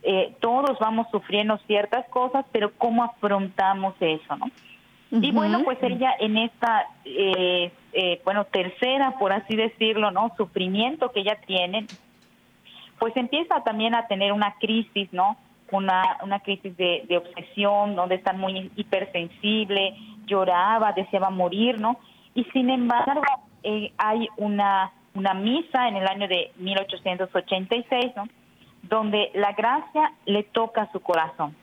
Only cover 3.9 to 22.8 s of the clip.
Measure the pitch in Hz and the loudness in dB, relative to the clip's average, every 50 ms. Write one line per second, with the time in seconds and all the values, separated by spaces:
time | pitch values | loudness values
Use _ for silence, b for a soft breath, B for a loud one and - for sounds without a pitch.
3.9 | 185 - 185 160 156 156 - - 151 143 - - - B B B B B B _ | -2 0 0 0 0 -2 -4 -8 -6 -6 -6 -8 -8 B B B B B B _
4.9 | _ _ _ _ - 233 208 277 - 226 208 208 - 349 294 311 254 254 - 247 | _ _ _ _ 0 2 2 4 2 2 2 4 2 2 2 0 0 0 0 -2
5.9 | 254 240 254 262 - - 208 220 214 220 226 233 - - - 233 226 208 - - | 0 2 0 0 0 0 0 0 2 0 0 -2 -2 -2 0 2 2 2 0 -2
6.9 | - - - - 131 147 196 196 185 185 185 180 180 180 175 175 - - - _ | -8 -18 -16 -8 -2 0 0 2 2 2 2 2 2 0 -2 -4 -6 -14 -20 _
7.9 | - - 185 180 175 170 - 185 196 208 202 202 - 196 180 180 180 - 247 254 | -4 -2 0 0 -2 -2 -2 -2 0 0 -2 0 -2 -2 -2 -2 -4 -2 -2 0
8.9 | 262 277 277 269 262 - 196 190 196 208 202 - 220 214 220 220 220 - 220 220 | 2 2 2 0 0 -2 0 0 0 0 -2 -2 -2 0 0 -2 0 0 0 0
9.9 | 220 208 214 208 180 185 220 233 226 - 214 175 _ 202 185 185 190 202 220 247 | 2 2 0 0 2 0 0 0 0 -4 -6 -4 _ -4 -2 -2 0 0 0 0
10.9 | 302 311 262 247 240 208 196 202 214 208 - - 190 185 180 180 185 220 214 - | 0 -2 -4 -2 -2 -2 -2 -2 -2 -4 -4 -4 -2 -2 -2 0 -2 -6 -6 -8
11.9 | - - _ _ _ _ _ _ _ _ _ _ _ _ _ B B B B B | -16 -20 _ _ _ _ _ _ _ _ _ _ _ _ _ B B B B B
12.9 | B - 226 226 226 262 247 240 - 294 339 330 381 302 - 233 214 214 220 226 | B -2 -2 -2 0 -2 -2 0 -2 -2 0 0 0 0 0 0 -2 0 0 2
13.9 | 233 233 226 233 208 190 196 202 202 208 208 202 196 - - 214 220 226 220 - | 2 0 0 0 -2 0 0 0 2 2 0 0 0 -4 -2 0 0 0 -2 -2
14.9 | _ 202 196 185 - 180 185 202 - - _ _ _ _ _ - - 196 196 190 | _ -6 -6 -4 -2 0 2 2 0 -2 _ _ _ _ _ -4 -2 0 2 2
15.9 | 185 185 190 185 185 - - 196 196 196 - - 196 190 - 196 180 175 185 180 | 2 2 2 2 0 -2 -4 -4 -4 -4 -2 -4 -6 -4 -6 -14 -4 -2 0 0
16.9 | 175 151 - - 175 175 175 - - 175 165 - - 202 202 202 202 202 208 208 | 0 0 -2 0 0 0 0 -2 -14 -16 -16 -12 -6 -2 0 2 4 2 2 0
17.9 | 202 175 180 180 185 185 - 196 185 190 190 190 190 190 190 185 - 202 208 - | 0 -2 0 0 0 0 0 -2 -2 -2 -4 -4 -4 -6 -8 -10 -8 -8 -4 -2
18.9 | - 190 190 196 - 175 170 170 - - - 208 214 214 214 190 202 196 196 190 | -2 -2 -2 -2 -6 -6 -6 -6 -10 -4 -2 0 0 0 0 0 0 0 0 -2
19.9 | 190 B B B B B - - 196 196 190 185 180 175 180 202 220 226 220 208 | -4 B B B B B -6 -2 0 2 2 4 4 4 4 4 2 2 2 2
20.9 | 202 - 196 - - 196 185 190 196 185 180 175 175 202 226 247 254 220 214 220 | 0 -2 -4 -2 -2 0 0 0 0 0 0 0 2 2 2 0 0 0 0 -2
21.9 | 240 247 B B B B B B B 247 240 - - 262 254 247 262 254 | -2 -2 B B B B B B B -4 -4 -2 0 0 2 2 2 2